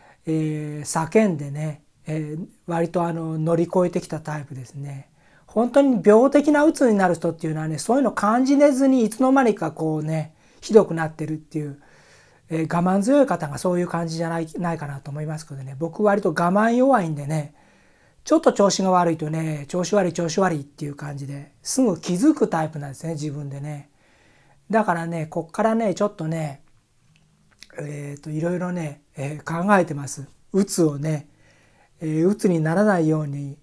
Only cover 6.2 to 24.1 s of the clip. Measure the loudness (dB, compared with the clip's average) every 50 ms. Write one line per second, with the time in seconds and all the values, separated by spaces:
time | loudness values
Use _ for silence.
6.2 | 8 6 4 4 4 4 4 4 4 4 4 4 2 4 4 4 4 2 2 0
7.2 | -2 -4 -4 -4 -6 -6 -4 -4 -4 -6 -6 -6 -2 0 2 2 2 0 0 0
8.2 | 0 2 2 2 4 4 4 6 6 6 6 4 4 4 4 4 2 2 0 0
9.2 | 2 4 4 4 4 4 2 0 -2 -6 -6 -4 -4 -2 -2 -2 -4 -2 -4 -4
10.2 | -4 -6 _ _ _ _ _ _ -4 6 6 6 6 6 0 -4 -4 -4 -4 -6
11.2 | -8 -8 -8 -8 -10 _ -8 -6 -6 -6 -10 -14 _ _ _ _ _ _ _ _
12.2 | _ _ _ _ _ -6 -4 -4 -2 0 0 0 2 2 2 2 2 4 4 4
13.2 | 4 4 2 -4 -4 -6 -8 -4 -2 -2 0 0 -2 -2 -2 -4 -4 -4 -4 -4
14.2 | -4 -4 -4 -4 -6 -6 -6 -6 -4 -4 -4 -4 -6 -8 -10 -12 -12 -10 -10 -8
15.2 | -8 -6 -8 -8 -10 -12 -14 -14 -12 -12 -8 -6 -6 -6 -4 0 2 2 2 2
16.2 | 2 0 0 2 0 2 2 4 2 4 4 4 4 4 4 4 2 0 -4 -6
17.2 | -4 -4 -4 -4 -4 -6 -10 _ _ _ _ _ _ _ _ _ _ _ _ _
18.2 | -2 2 2 4 4 4 4 4 2 2 2 2 0 2 4 4 4 2 0 -2
19.2 | -4 -6 -6 -4 -4 -4 -6 -6 -8 -6 -4 -4 -2 0 0 2 2 0 0 -2
20.2 | -4 -2 0 0 0 0 0 -2 -8 -10 _ -12 -10 -10 -10 -10 -12 -12 -10 -10
21.2 | -10 -10 -12 -14 -14 -18 _ _ -10 -6 0 2 2 2 2 -2 -2 -4 -2 2
22.2 | 4 4 4 4 2 0 0 -2 -2 -4 -6 -8 -10 -10 -12 -10 -8 -8 -8 -6
23.2 | -6 -8 -8 -8 -10 -10 -10 -10 -10 -10 -10 -12 -14 _ _ _ _ _